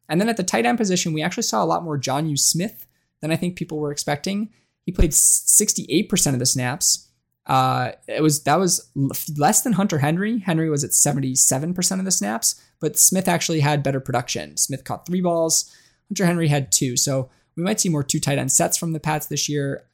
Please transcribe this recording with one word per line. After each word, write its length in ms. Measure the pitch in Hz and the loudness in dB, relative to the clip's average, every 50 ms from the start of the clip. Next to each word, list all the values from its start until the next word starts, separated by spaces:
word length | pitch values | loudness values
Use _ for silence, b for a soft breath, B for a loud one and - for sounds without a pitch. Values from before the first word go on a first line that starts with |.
| _ - | _ -2
And 100 | 156 175 | 0 0
then 80 | 214 | 2
at 80 | 233 226 | 0 0
the 80 | 220 185 | -2 -2
tight 220 | - - - 233 | -2 0 0 2
end 120 | 240 240 | 2 2
position, 360 | 233 214 185 185 180 - 170 156 | 0 0 0 0 0 0 -2 -2
we 80 | 156 | -2
actually 220 | 156 180 - 240 220 | -2 -4 -4 -4 -4
saw 200 | - 226 214 180 | -2 0 0 2
a 20 | |
lot 180 | 165 165 170 170 | 2 0 0 -2
more 140 | 160 147 | -4 -4
Jonnu 400 | 139 - 135 131 147 160 156 143 | -4 -2 -2 -2 -2 -2 -2 0
Smith 480 | 139 - - - 165 190 226 - - - _ _ _ _ _ _ _ | 0 2 2 2 0 -2 -4 -8 -12 -20 _ _ _ _ _ _ _
than 100 | 156 156 | -4 -2
I 60 | 160 | -2
think 180 | 160 180 175 175 | -2 -2 -4 -4
people 240 | - 170 - 160 151 | -6 -8 -8 -6 -4
were 120 | 151 143 | -4 -4
expecting. 580 | 143 - - 160 147 147 - 190 196 208 226 - b b b b b b - | -4 -4 -4 -4 -4 -4 -4 -4 -4 -4 -4 -6 b b b b b b -10
He 60 | 185 | -2
played 220 | 180 - 175 156 - | 2 2 2 4 4
sixty-eight 960 | - - - - - - - - - 214 - - - - - 139 180 214 - | 4 4 4 2 2 2 2 4 4 4 2 0 -2 -2 0 0 0 0 2
percent 240 | 208 180 - 147 135 | 0 0 2 2 0
of 60 | 120 | 0
the 60 | - | 0
snaps. 640 | - - 127 123 123 139 175 - - - - - _ _ _ _ _ _ _ _ | 0 0 0 -2 -2 -2 -2 0 0 0 -2 -4 _ _ _ _ _ _ _ _
Uh, 480 | - 131 131 131 131 127 127 123 117 - - _ | 0 2 2 4 2 2 0 -2 -4 -6 -10 _
it 140 | - 107 127 | -4 0 2
was, 220 | 156 156 147 - - | 2 2 2 2 2
that 160 | 139 151 180 | 2 2 2
was 320 | 190 175 - - - _ - | 2 2 0 -2 -4 _ -4
l-, 140 | 139 139 135 - - - - 147 | -2 -2 -2 -2 -4 -8 -6 -2
less 240 | 147 156 175 220 - | 0 2 2 2 2
than 120 | - 262 190 | 2 2 2
Hunter 260 | 185 202 202 170 135 | 2 0 0 0 0
Henry. 400 | 147 151 160 180 202 214 240 220 | 0 2 0 0 0 -2 -2 -2
Henry 300 | 185 190 160 160 160 160 | -2 0 0 0 0 0
was 140 | 151 143 - | 0 -2 -2
at 100 | - - | 0 0
seventy-seven 800 | - - - 143 139 135 131 131 - - - 139 135 156 175 180 | 2 2 2 2 0 -2 -2 0 2 2 2 2 0 -2 -4 -2
percent 280 | 180 175 - 190 185 | -2 -2 0 -2 -2
of 40 | 190 | -2
the 60 | 190 | -2
snaps, 500 | 180 - 202 202 226 220 - - - b b b b b | -2 -2 -2 -2 -4 -2 -2 -2 -4 b b b b b
but 160 | 185 202 - | -4 -2 2
Smith 320 | - - - 185 190 180 185 | 4 4 4 4 2 2 2
actually 320 | 175 160 - - 165 156 | 0 0 0 0 0 2
had 220 | 143 147 151 147 139 | 2 2 2 2 0
better 180 | 156 139 131 | 0 -2 -2
production. 560 | 135 - 127 123 127 - - 104 76 73 76 | -2 -2 -2 -2 -2 -2 -6 -8 -8 -6 -4
Smith 260 | - - - 135 127 - | -4 -4 -2 -4 -6 -8
caught 220 | - 107 - - | -8 -10 -10 -6
three 160 | 170 180 185 | -4 -2 0
balls. 520 | 180 175 170 165 165 160 165 - - b b b b b b b b - | 0 0 2 2 2 2 0 0 -2 b b b b b b b b -8
Hunter 160 | 196 202 175 | -2 0 2
Henry 240 | 170 175 170 165 147 | 2 2 2 2 2
had 220 | 147 143 131 - | 2 0 0 0
two. 260 | - - 143 127 120 | 0 0 0 0 -2
So 320 | - - 143 135 135 127 b b b b b b | -2 0 0 0 -2 -2 b b b b b b
we 80 | 165 170 | -6 -4
might 160 | 202 220 - | -2 -2 0
see 100 | - 185 | 0 0
more 140 | 156 147 139 | 0 0 -2
two 160 | - - 151 | -2 -2 -2
tight 180 | - - 143 | 0 0 0
end 140 | 135 131 135 | 0 0 0
sets 260 | - - 170 175 - | 2 2 2 0 0
from 160 | - 175 165 160 | -2 -4 -4 -6
the 60 | 151 | -4
Pats 280 | - 156 156 151 - | -4 -4 -4 -4 -4
this 220 | - 151 143 - - | -6 -6 -4 -4 -2
year. 360 | 147 143 143 139 - - - _ | -2 -2 -2 -4 -6 -8 -10 _